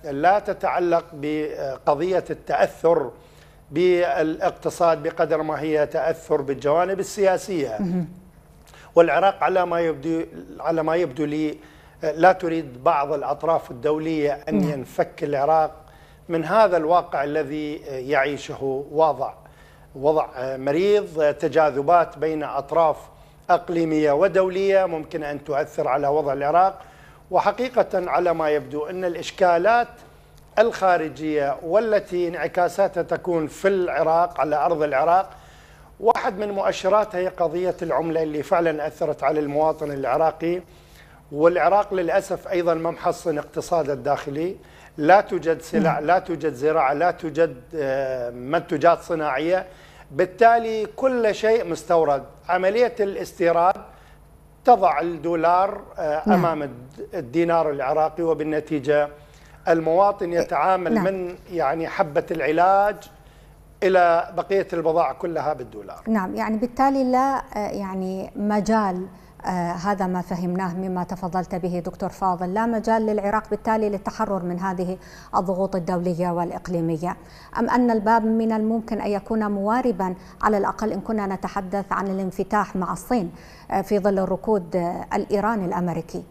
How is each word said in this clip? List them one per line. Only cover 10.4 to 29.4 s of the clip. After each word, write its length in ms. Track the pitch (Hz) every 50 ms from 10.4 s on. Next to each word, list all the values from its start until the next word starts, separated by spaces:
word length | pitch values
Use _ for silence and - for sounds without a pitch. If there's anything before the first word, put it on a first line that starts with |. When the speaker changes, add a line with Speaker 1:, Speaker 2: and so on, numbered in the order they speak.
| - - 151 -
Speaker 1:
على 240 | 139 151 165 160 156
ما 120 | 160 160
يبدو 300 | 175 180 147 135 - 151
لي، 320 | 147 147 156 156 151 - - - - - - - - - - -
لا 280 | 156 147 160 165 185
تريد 520 | 185 185 180 165 165 165 151 135 123 123 131
بعض 300 | 165 165 143 143 143 156
الأطراف 580 | 143 131 127 147 147 - 160 165 143 - -
الدولية 600 | 127 123 131 147 151 156 156 165 165 156 147 143 139 135 - -
أن 60 | 214 202
Speaker 2:
نعم. 80 | 185 160
Speaker 1:
ينفك 540 | 151 135 123 - - - 170 - - - 156
العراق 480 | 147 143 135 139 151 160 160 156 - - - - - - - - - - - - -
من 160 | 165 165 156
هذا 320 | 156 190 220 220 196 180
الواقع 460 | 165 156 156 175 175 170 - - 151 139
الذي 520 | 147 147 156 147 135 151 151 151 147 147 - -
يعيشه، 1000 | 147 135 131 123 135 147 139 135 147 143 123 - - 143 - 135 135 131 131 143 -
وضع، 420 | 147 151 160 156 139 - 139 110 - - - - - - - - - - - - -
وضع 320 | 135 131 151 156 156 - - - 131 127 131 135
مريض، 760 | 131 131 143 143 165 190 202 208 208 202 180 160 156 151 147 139 -
تجاذبات 800 | - 156 131 160 156 151 127 139 139 147 175 175 160 165 -
بين 260 | 143 147 160 156 151 147
أطراف 540 | 127 117 139 135 - 151 165 165 156 147 - - - - - - - - - - -
إقليمية 600 | 180 170 170 - 175 165 165 160 156 156 151 147
ودولية 760 | 143 147 185 196 165 190 190 185 180 190 196 196 196 190 190
ممكن 380 | 180 165 156 156 - - 160 151
أن 200 | 147 147 139 143
تؤثر 440 | - 143 139 151 143 - - 151
على 200 | 139 127 143 143
وضع 260 | 139 147 156 147 143 135
العراق. 480 | 139 143 143 156 175 185 190 190 - - - - - - - - - - _
وحقيقة 760 | 185 170 - 202 202 - 247 262 - 233 180 - - 190 180 170
على 240 | 135 160 180 175 165
ما 160 | 165 160 151
يبدو 360 | 151 147 131 127 143 147 151
أن 200 | 165 185 185 185
الإشكالات 840 | 180 170 160 160 - - -